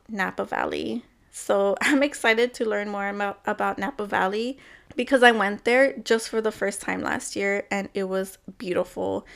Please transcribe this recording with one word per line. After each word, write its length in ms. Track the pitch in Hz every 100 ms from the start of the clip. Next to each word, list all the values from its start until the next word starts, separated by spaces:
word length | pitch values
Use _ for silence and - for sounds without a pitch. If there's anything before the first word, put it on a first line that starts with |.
| -
Napa 360 | 214 185 180 202
Valley. 600 | - - 76 220 233 - _ _
So 460 | - - 202 202 -
<laughs> 40 |
I'm 200 | 226 285
excited 540 | 285 - 226 226 247 -
to 100 | 220
learn 240 | 208 208
more 180 | 202 196
about, 320 | 202 202 - -
about 320 | 208 196 196
Napa 300 | 196 - 208
Valley, 500 | 208 190 208 233 262 - - - -
because 260 | 247 269
I 100 | 240
went 320 | 220 196 208
there 300 | - 247 269
just 340 | - - 226 -
for 140 | 226
the 100 | 214
first 300 | 214 196 -
time 200 | - 185
last 340 | - - - 208
year 320 | 202 202 -
and 180 | 202 196
it 120 | 202 185
was 340 | 190 190 - - 190
beautiful. 680 | 180 180 175 - 190 190 -